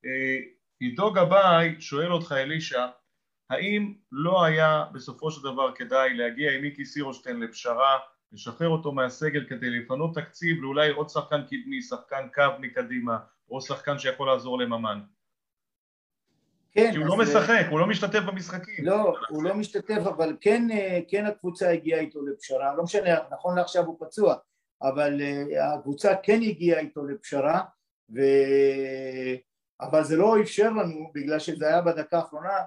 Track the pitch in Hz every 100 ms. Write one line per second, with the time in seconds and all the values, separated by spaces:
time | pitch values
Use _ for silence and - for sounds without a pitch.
0 | 127 131 135 131 123 _ _ _ 123 120
1 | 208 190 175 196 190 170 170 160 - 143
2 | 170 175 170 139 135 160 160 131 123 -
3 | _ _ _ _ _ 127 190 208 202 202
4 | _ 131 160 185 165 160 156 151 151 -
5 | 120 - 156 151 135 127 131 127 120 131
6 | 131 120 120 117 147 135 143 143 143 -
7 | 139 123 127 120 113 - 123 117 135 135
8 | - _ _ 107 - 113 165 160 156 139
9 | 127 123 156 147 123 123 123 120 120 131
10 | 160 160 - - 170 165 131 143 151 143
11 | 151 156 143 147 131 139 123 135 123 120
12 | - 139 127 143 139 135 131 123 120 123
13 | 120 113 - _ _ 131 - 143 - 143
14 | 131 131 139 127 123 127 120 117 113 104
15 | 101 _ _ _ _ _ _ _ _ _
16 | _ _ _ _ _ _ _ 202 226 170
17 | 156 196 220 214 196 226 170 151 185 214
18 | 202 214 185 190 165 185 - - 143 151
19 | 208 - - 151 160 202 208 202 - 214
20 | 180 - 160 151 202 226 233 220 190 180
21 | 170 196 208 208 180 170 180 165 156 160
22 | 156 151 143 139 - 135 139 147 175 208
23 | 185 165 - 139 180 180 170 180 170 165
24 | 156 - 196 - _ _ _ _ 135 135
25 | 147 143 143 143 143 147 147 147 135 143
26 | 202 190 196 226 220 160 170 160 151 -
27 | 143 139 - 143 139 170 190 _ _ _
28 | _ 113 135 139 135 139 139 135 135 131
29 | 131 131 127 127 _ _ _ _ 139 156
30 | 147 160 202 220 214 - 214 220 185 156
31 | 156 147 139 151 - 147 147 165 175 165
32 | 147 170 165 147 175 196